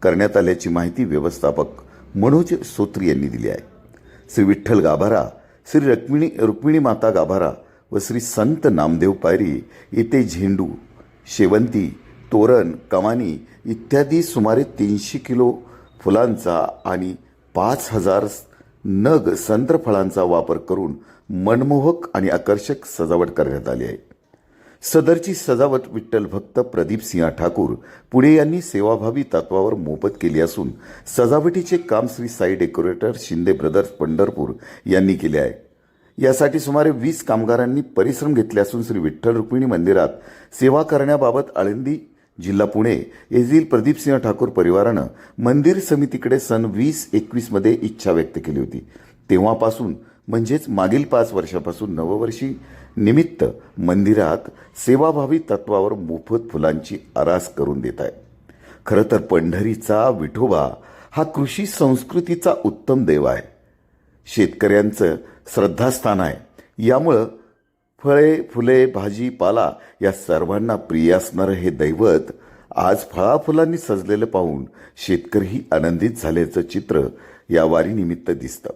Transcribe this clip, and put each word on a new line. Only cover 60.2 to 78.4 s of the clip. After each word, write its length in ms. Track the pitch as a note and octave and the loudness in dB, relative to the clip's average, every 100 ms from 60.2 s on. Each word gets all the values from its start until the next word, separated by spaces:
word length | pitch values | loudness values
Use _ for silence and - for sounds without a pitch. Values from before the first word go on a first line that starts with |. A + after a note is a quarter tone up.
| D#2 - B2 F2 C#2 - - - - | -6 -4 0 0 0 -6 -20 -20 -12
हा 120 | - | -4
कृषी 440 | D#3 D3+ C#3 - G3+ | -4 -2 -6 -4 -8
संस्कृतीचा 880 | - C#3+ B2+ - F3 E3+ E3+ - - | 0 2 2 0 -4 -2 -2 0 0
उत्तम 400 | - - - C3 | -2 -6 -2 0
देव 200 | A2+ D2+ | 2 2
आहे, 180 | C2+ B1 - _ _ _ _ _ _ _ - | 2 -2 -8 _ _ _ _ _ _ _ -14
शेतकऱ्यांचं 920 | - G2 - G#2 G2+ G#2 G#2 F#2 D#2 - - - | 0 0 2 2 4 2 2 0 0 -8 -20 -8
श्रद्धास्थान 640 | - G2+ E2 B2 C3 A#2 G2+ | 0 0 2 -2 0 -2 0
आहे. 160 | F2 B1+ - _ - - | -2 -4 -14 _ -20 -4
यामुळं 480 | A2 B2+ E3 B2 A2 - _ _ _ _ _ _ | 2 2 4 2 0 -8 _ _ _ _ _ _
फळे, 400 | C#3 C#3+ D3+ D#3 - | 2 6 6 4 -2
फुले, 340 | A#2+ A#2+ C3 C3 | -2 4 6 4
भाजीपाला 840 | G2+ G2+ G2+ B2+ B2 F2+ A2 F2+ - - _ | 2 -6 -4 -6 -2 0 2 0 -4 -20 _
या 100 | G2 | -2
सर्वांना 640 | F#2+ - D#2+ E2 G2+ G#2 G#2+ | -2 -2 -2 0 -2 -2 -4
प्रिय 360 | - E2 E2 | -2 0 4
असणारं 400 | F#2 - E2+ F#2+ | 4 2 -4 -2
हे 180 | F#2+ F2+ | 0 -2
दैवत 640 | C#2+ D2+ D#2+ A2 D#2+ - - - - _ - | -2 -2 2 4 2 0 -16 -20 -20 _ -2
आज 280 | F2+ G2 - | 0 0 -4
फळाफुलांनी 680 | - F#2+ C#3+ - D#3 D#3+ E3+ | -2 0 0 0 0 0 -2
सजलेलं 480 | - G2+ F2 G#2 A2+ | -4 -6 -2 -2 0
पाहून 380 | F#2+ F2 C#2+ C2 - - _ - | 0 -2 -4 -10 -16 -20 _ -4
शेतकरीही 580 | F#2 - G#2+ F#2+ G#2 - | -4 0 -2 -2 -6 -2
आनंदित 380 | D#2 D#2+ E2+ G#2 | 0 0 0 -2
झाल्याचं 520 | A#2 D#2+ E2 D#2+ - | -2 -4 0 0 -2
चित्र 460 | E2+ F#2+ - D#2+ C2 - - - _ | -4 -6 -2 -2 -2 -6 -20 -20 _
या 140 | E2 | 2
वारीनिमित्त 640 | D#2+ D#2+ E2 A2 F2 F2 - | 2 2 0 -2 -4 -6 -6
दिसतं. 400 | F2 | -6